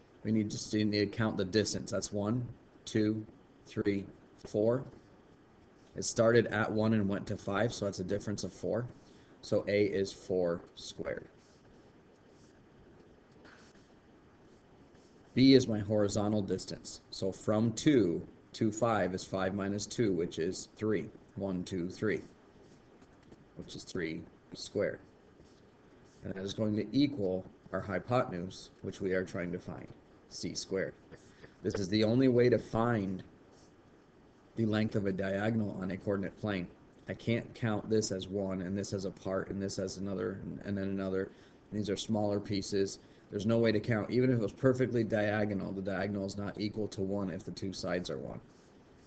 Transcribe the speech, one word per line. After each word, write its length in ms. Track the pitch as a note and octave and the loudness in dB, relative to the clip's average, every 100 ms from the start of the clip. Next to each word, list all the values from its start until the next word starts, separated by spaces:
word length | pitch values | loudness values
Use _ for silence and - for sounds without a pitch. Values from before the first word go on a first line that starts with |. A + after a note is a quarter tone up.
| - - | -20 -8
We 80 | A2 | -2
need 180 | A2 G#2+ | 0 0
to, 340 | A#2+ - G#2+ | -4 -4 0
need 80 | G#2+ | 2
to 140 | G#2 G2+ | 2 2
count 320 | - A2 G#2 | 2 0 0
the 80 | F#2+ | 0
distance. 460 | G#2 G2+ G2 F#2+ | 2 2 0 -4
That's 200 | F#2+ - | -4 -4
one, 340 | G#2 G2+ B2 A#2+ - - - | -2 0 0 -4 -10 -20 -20
two, 400 | - A2+ G#2+ A2 G#2+ - - - - | -2 2 2 2 -4 -14 -20 -20 -8
three, 380 | - G#2 G2 F#2+ - - - - | -2 0 0 -2 -12 -20 -20 -4
four. 360 | G#2+ A2 B2+ C3+ - - - - - - - - - - - | 0 2 2 -2 -14 -20 -20 -20 -20 -20 -20 -20 -20 -14 -8
It 80 | |
started 440 | F#2+ - A2+ A#2+ A2+ | -2 4 6 8 6
at 240 | G#2 A2 | 2 2
one 220 | G#2+ A2 | 2 4
and 140 | A2 G2 | 4 2
went 200 | G2 - | 0 -4
to 100 | G2 | -6
five, 360 | - G2 A2+ | -2 0 0
so 120 | - G2+ | 0 -4
that's 140 | F#2+ | -4
a 40 | |
difference 400 | F2+ G2+ - G2+ | -2 -2 -2 -6
of 80 | F#2+ | -6
four. 360 | - F2+ F#2+ A#2+ - - - - - | -6 -2 -2 -4 -10 -20 -20 -20 -20
So 200 | - G#2 - | -2 0 2
A 160 | G2+ G2+ | 2 4
is 260 | G2 F#2+ | 2 -2
four 500 | - - F#2 F2 E2+ - | -4 -2 0 2 0 -6
squared. 540 | - - - E2 - - - - - - - - - - - - - - - - - - - - - - - - - - - - - - - - - - - - - - - - - - - | -16 -14 -8 -6 -6 -10 -20 -20 -20 -20 -20 -20 -20 -20 -20 -20 -20 -20 -20 -20 -20 -20 -20 -20 -20 -20 -20 -20 -20 -20 -20 -20 -20 -20 -20 -20 -20 -20 -20 -20 -20 -20 -20 -20 -20 -2 6
B 180 | C3 | 10
is 140 | C3 A2+ | 10 8
my 120 | G#2+ | 0
horizontal 600 | G2+ G#2+ G#2 G#2+ G#2 G#2+ | 2 2 2 2 2 0
distance. 600 | F#2+ F#2+ - - - - - | 0 -2 -4 -10 -12 -16 -14
So 200 | - F#2+ | -6 -6
from 400 | F#2 - G#2+ A2+ | -4 0 2 2
two 520 | A2+ D#3 C#3 F#2 E2 F2 - - | 2 6 6 6 2 -4 -14 -20
to 180 | - A2+ | -2 0
five 420 | G#2+ A#2+ A2 F#2 | 2 2 2 2
is 100 | F#2 | -2
five 300 | - F#2+ F#2+ | -4 -2 -2
minus 320 | G2 G2 G2+ G#2 | 0 -2 -2 -4
two, 260 | - A2+ | 0 2
which 280 | F2 F2 - | 2 -2 -2
is 300 | E2 F#2 - - | -4 -4 -10 -6
three. 300 | G#2+ G#2 - - - - | -2 0 -2 -10 -16 -6
One, 280 | G2 F#2 | -4 -4
two, 240 | F2+ F#2+ F2+ | -4 -4 -6
three, 360 | F2+ A2 D#2+ - - - - - - - - - - - - - - | -4 -2 -2 -6 -18 -20 -20 -20 -20 -20 -20 -20 -20 -20 -20 -20 -18
which 180 | E2 F2 | -14 -14
is 80 | |
three 400 | - F#2+ E2 E2 E2 - - | -8 -4 -4 -4 -10 -18 -18
squared. 460 | - - - F2+ - - - - - - - - - - - - - | -14 -6 0 0 -2 -12 -20 -20 -20 -20 -20 -20 -20 -20 -20 -20 -16
And 100 | G2 | -12
that 80 | F#2+ | -8
is 120 | G2 | -8
going 240 | G2+ A2 G#2 | -2 0 0
to 80 | G#2+ B2+ | 0 2
equal 480 | C#3+ - G2 F#2 - - - | 2 2 -2 -2 -6 -16 -6
our 80 | F2+ | -6
hypotenuse, 880 | F#2 F#2 - B2 - F2+ F2+ - - - | -2 -4 0 0 0 -4 -8 -10 -18 -12
which 180 | - F#2 | -10 -6
we 100 | G2 | -2
are 140 | F#2 F#2 | 0 -2
trying 260 | - F2 | -4 -6
to 80 | F2 | -6
find, 280 | - C#2+ - - - - - | -8 -12 -14 -18 -20 -20 -20
C 260 | - - - | -10 -8 -8
squared. 380 | - F#2+ D2+ - - - - - - - | -4 -2 -2 -6 -18 -20 -20 -20 -20 -6
This 120 | - | -4
is 160 | G#2 F#2+ | -2 0
the 160 | G#2+ G#2+ | 2 4
only 240 | A#2+ C3+ | 6 6
way 180 | A#2+ B2 | 6 6
to 100 | A2+ | 4
find 640 | - A2+ A#2 A2+ F#2+ F#2 - - - - - - - - - - - - - - | 2 0 2 2 0 -4 -10 -20 -20 -20 -20 -20 -20 -20 -20 -20 -20 -20 -10 -2
the 100 | A2+ | 0
length 300 | G#2+ A2 A2+ | 2 2 0
of 120 | G2 | -2
a 40 | |
diagonal 680 | F#2 F#2+ G2 G#2+ A2+ G#2 F#2+ | -2 -2 0 0 0 -2 -4
on 100 | F#2 | -6
a 60 | F#2 | -4
coordinate 420 | - G2+ F#2+ - | -2 -2 -2 -4
plane. 280 | G#2+ G2 F2 - - - - | -2 -2 -4 -10 -20 -16 -10
I 60 | F#2+ | -6
can't 380 | - A#2 - | -2 -2 -2
count 360 | - A#2 G#2 - | -4 -2 -2 0
this 240 | A2 G#2+ | 0 0
as 160 | F#2+ F#2 | -4 -4
one, 320 | G2 G2 F#2+ | -4 -2 -4
and 160 | F2+ G2+ | -4 -4
this 160 | G2 | -4
as 100 | G2+ | -4
a 80 | F#2+ | -6
part, 380 | F2 F#2+ F#2+ - | -8 -4 -4 -2
and 120 | G2 | -4
this 160 | G2 - | -4 -4
as 200 | F#2+ F#2 | -6 -6
another, 420 | G2 F#2+ G2+ G2 | -6 -4 -4 -4
and, 180 | - D#2 | -8 -8
and 140 | - G2+ | -4 -4
then 100 | F#2+ | -2
another. 440 | G2 F#2+ F#2+ G2 - - - - | -2 -2 -2 -2 -8 -20 -20 -8
These 160 | G#2 G#2 | -4 -2
are 80 | F#2+ | -2
smaller 420 | - A2 G#2 G#2 | 0 2 2 0
pieces. 600 | G2 G2+ F#2+ G2+ G2 - - - - | 0 -4 0 0 0 -2 -16 -20 -10
There's 140 | G2+ G2 | -2 2
no 120 | A2+ | 4
way 160 | A2+ | 6
to 60 | G#2+ | 4
count. 280 | G#2 A2+ G2+ | 2 0 2
Even 200 | A#2 B2+ | 2 4
if 80 | A#2+ | 4
it 40 | |
was 120 | G2+ | 0
perfectly 500 | - C3+ B2+ B2 A#2+ | 2 4 4 2 2
diagonal, 720 | G#2+ A2 G#2 G#2+ G#2 G2+ F2+ | 2 2 2 2 2 0 -4
the 80 | F#2+ | -4
diagonal 440 | F#2+ F#2 G2+ G2+ G2 | -2 -2 -2 -2 -4
is 120 | G2 | -4
not 200 | G2+ - | -6 -4
equal 300 | G#2 G#2+ G2+ | -4 -2 -4
to 120 | - | -2
one 280 | F#2+ G2+ F#2+ | -2 0 -2
if 140 | E2+ | -4
the 80 | G#2+ | -8
two 220 | F2+ G2 | -8 -8
sides 360 | F#2 F#2+ F2+ F2 | -6 -2 -2 -2
are 100 | C#2 | -6
one. 200 | B1+ A1+ - - - - - - | -8 -10 -14 -20 -20 -20 -20 -20